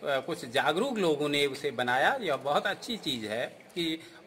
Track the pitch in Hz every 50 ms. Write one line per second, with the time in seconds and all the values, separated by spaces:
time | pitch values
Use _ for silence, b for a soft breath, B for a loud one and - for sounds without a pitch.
0 | - 147 139 131 127 - 151 - - 120 131 135 123 147 151 185 247 277 240 214
1 | 180 165 151 139 147 143 147 143 143 139 131 - - 143 120 120 123 123 123 135
2 | 151 202 269 269 214 160 139 127 123 143 147 202 - 202 185 - - 247 233 190
3 | - 160 127 113 107 104 107 120 143 - - - - - - 175 165 160 160 160
4 | B B B B B